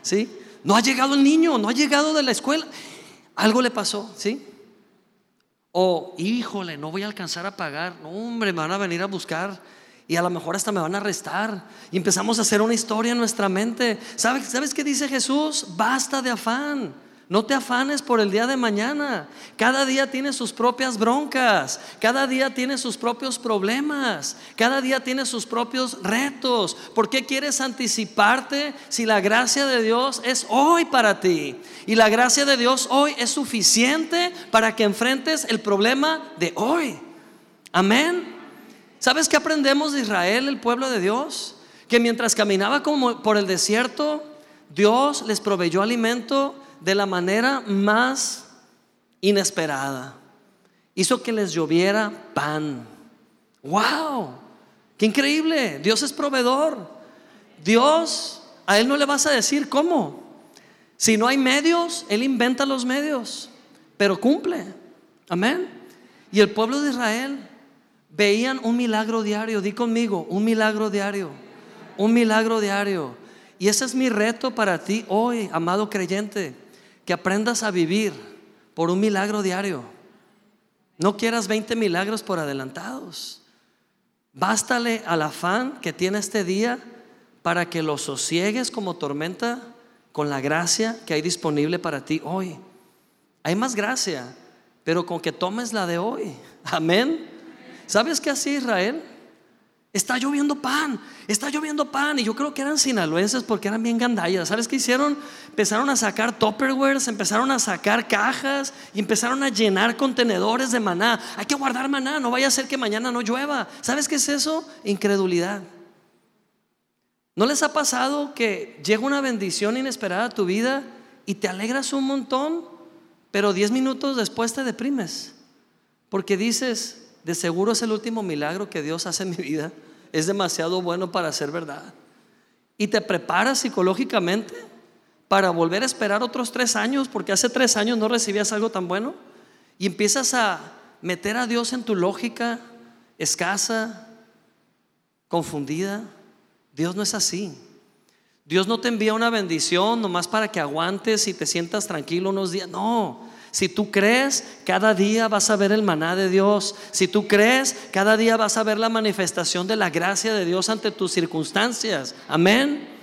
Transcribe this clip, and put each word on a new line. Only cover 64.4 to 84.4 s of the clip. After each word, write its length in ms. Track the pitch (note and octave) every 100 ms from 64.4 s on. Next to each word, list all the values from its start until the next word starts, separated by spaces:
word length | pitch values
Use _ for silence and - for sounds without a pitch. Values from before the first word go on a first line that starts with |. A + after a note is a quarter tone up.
| F#4 F4 G3 - - - _ _ _
Amén. 400 | F3 A3 F4 F#4 - - - - - _
Y 100 | G3+
el 100 | G3+
pueblo 320 | G#3 A3+ C#4
de 80 | D4
Israel 480 | B3+ A3+ A3+ C4+ C#4 - - _ _ _ _ _
veían 500 | D3+ G#3 G#3 B3+ C4
un 140 | A3+ A#3+
milagro 460 | A#3+ G#3+ A3 A3+
diario. 400 | G#3 G#3 A3 G#3+
Di 100 | G3
conmigo, 540 | G#3 A#3+ A3+ A#3 F#3+ -
un 160 | F#3
milagro 460 | A3 A3 G#3+ G#3+ G#3+
diario. 400 | G3+ G3 G3+ E3+ C#3 - - - - - -
Un 160 | G#3
milagro 480 | A#3 A3+ A3 A3 A3+
diario. 560 | G3+ G3 G3+ F#3 C3+ A#2+ - - - _
Y 100 | F#3+
ese 180 | G#3 C4
es 80 |
mi 160 | B3+ C4
reto 440 | G#3 G#3+ A#3 C4+
para 240 | A#3+ G#3 E3
ti 220 | - G#3+ G#3
hoy, 400 | G3+ A#3+ A#3+ G3
amado 360 | D#3+ E3 F#3+ G#3
creyente, 640 | G#3 F3+ F#3+ G#3 G#3 D#3+ B2 - - - _
que 80 | -
aprendas 500 | F3 F#3 G3 A3 A3+
a 80 | A3
vivir 420 | F3+ D#3+ G3 G#3+ - - - - _ _
por 160 | - E3+
un 80 | F#3
milagro 420 | G#3+ G3 G3+ G#3
diario. 440 | F#3+ F3+ G3+ D3+ A2+ - - _ _ _ _ _ _ _ _ -
No 180 | F3+ G#3+
quieras 300 | A3+ A#3 G3
veinte 300 | A3 A3 A#3
milagros 480 | G#3 E3+ G3+ A3
por 160 | A3 F3+
adelantados. 1040 | D3 C#3 C3 C#3+ G3 C4 F3+ - - - _ _ _ _ _ _ _ _ _
Bástale 720 | C3+